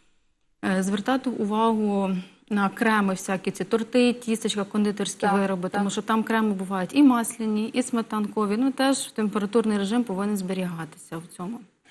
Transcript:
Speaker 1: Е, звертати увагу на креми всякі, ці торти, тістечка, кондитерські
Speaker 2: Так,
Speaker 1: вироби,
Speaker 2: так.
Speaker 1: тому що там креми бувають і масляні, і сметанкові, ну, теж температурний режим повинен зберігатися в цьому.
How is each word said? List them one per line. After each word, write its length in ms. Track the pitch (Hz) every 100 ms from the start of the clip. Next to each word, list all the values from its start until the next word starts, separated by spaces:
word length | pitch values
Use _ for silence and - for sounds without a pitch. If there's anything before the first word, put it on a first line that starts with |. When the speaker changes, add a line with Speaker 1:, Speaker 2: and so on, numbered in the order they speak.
| _ _ _ _ _ _ 202 190
Speaker 1:
Е, 40 |
звертати 480 | 190 202 202 262 262
увагу 800 | 226 202 214 226 220 208 202 196 185 185 - _
на 180 | 208 196
креми 460 | 196 220 214 196
всякі, 360 | 190 - 190 196
ці 140 | -
торти, 480 | 180 226 226 254 247
тістечка, 520 | 240 226 220 220 208
кондитерські 560 | 202 214 208 202 202 -
Speaker 2:
Так, 120 | 208
Speaker 1:
вироби, 360 | 202 196 190 180
Speaker 2:
так. 120 | 202
Speaker 1:
тому 100 | 202
що 120 | 202
там 200 | 208 220
креми 280 | 220 226 220
бувають 380 | 190 185 196 180
і 100 | 269
масляні, 640 | 285 240 226 - 220 214 220
і 140 | 240
сметанкові, 720 | 247 226 220 214 208 214 208 214
ну, 120 | 269
теж 260 | 262 269 262
температурний 800 | - - 214 208 196 233 220 208
режим 260 | 196 233
повинен 320 | 240 185 202 208
зберігатися 800 | 180 185 185 165 160 - - 165
в 200 | 170 -
цьому. 240 | 180 233 - _ _